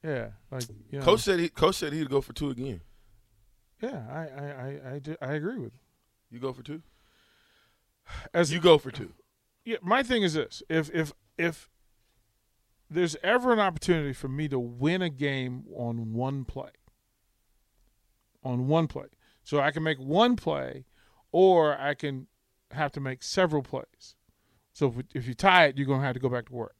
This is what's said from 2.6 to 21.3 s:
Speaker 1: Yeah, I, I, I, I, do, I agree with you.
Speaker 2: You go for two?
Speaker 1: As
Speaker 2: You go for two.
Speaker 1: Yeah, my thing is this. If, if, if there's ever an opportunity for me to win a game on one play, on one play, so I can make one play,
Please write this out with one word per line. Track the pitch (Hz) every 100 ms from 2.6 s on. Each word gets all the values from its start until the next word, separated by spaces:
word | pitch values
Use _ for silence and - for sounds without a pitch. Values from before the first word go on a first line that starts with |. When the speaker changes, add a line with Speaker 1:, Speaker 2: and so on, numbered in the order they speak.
| 131 95 - _ _ _ _ _ _ _ _ _
Speaker 1:
Yeah, | 226 233 113
I, | 139
I, | 160 135
I, | 143 135 131 139 131
I, | 143
do, | 139 160
I | 131
agree | 151 160 247
with | 120
you. | 120 _ _ _ _ _
Speaker 2:
You | 120
go | 131
for | 127
two? | 123 156 165 _ _ _ _ _ _ _ _ _ _ _ _ - -
Speaker 1:
As | 170 170
Speaker 2:
You | 160
go | 170 156
for | 131
two. | 135 101 - _ _ _ _
Speaker 1:
Yeah, | - 226
my | 175 233
thing | 247 247
is | 190
this. | 156 127 - -
If, | 160 156
if, | 170 156 - _ -
if | 170 160 - _ _ _ _ _ _ _ _ _ _ _ _
there's | 156 175 156
ever | 180 247 247
an | 226
opportunity | 196 160 - 170 143
for | 131 135
me | 135 156
to | 131
win | 120 120 143 180
a | 180
game | 135 143 135 127 123 -
on | - 120 117 113
one | 113 127 139
play, | 127 - - _ _ _ _ _ _ _ _ _ _ _ _ _ _ _ _ _
on | 131 123 127
one | 160 160
play, | - - _ _ _
so | - 147
I | 143
can | 151
make | 160 143
one | 131 160 240 247
play, | - 147 - 135 131 _ _ _ _